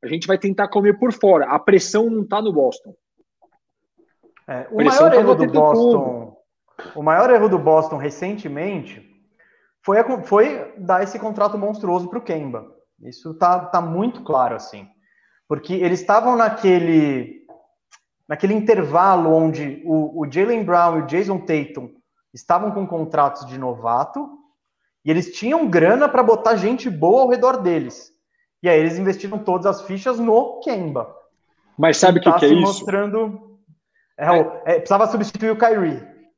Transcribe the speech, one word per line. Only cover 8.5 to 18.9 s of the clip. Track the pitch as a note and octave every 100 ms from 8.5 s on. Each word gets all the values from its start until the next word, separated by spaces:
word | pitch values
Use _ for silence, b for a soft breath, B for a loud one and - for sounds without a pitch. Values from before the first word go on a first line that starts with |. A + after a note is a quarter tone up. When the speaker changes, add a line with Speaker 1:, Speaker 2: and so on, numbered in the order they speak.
| C#3+ F3+ F#3+ - - _ _ _ _ _ _ _ _
Speaker 2:
foi | - G3+
a |
con-, | A#3 B3+
foi | D#3+ G3+ C4 C#4 - -
dar | F3+ F#3
esse | G3 A3
contrato | G#3+ G#3 G3+ G#3
monstruoso | G3+ G#3+ F#3+ F3+ F3
pro | A3+
Kemba. | - E3 C#3+ A#2 G#2 _ _ _
Isso | B2 B2 E3
tá, | D#3+ F3+ F3+ F3+
tá | F3+
muito | E3+ E3+ A3+ -
claro, | - D3+ A#2+ A2+
assim. | - G#2 G2 _ _ _ _ _ _
Porque | D3 -
eles | F#3 F3+ F3+
estavam | - G#3+ A#3 A#3+
naquele, | A3 G#3+ G3 F3+ E3+ D#3+ D3 C3 A#2 - _ - _ _ _ _ _ _ _
naquele | D3 G3
intervalo | G#3+ G#3+ G#3 D3+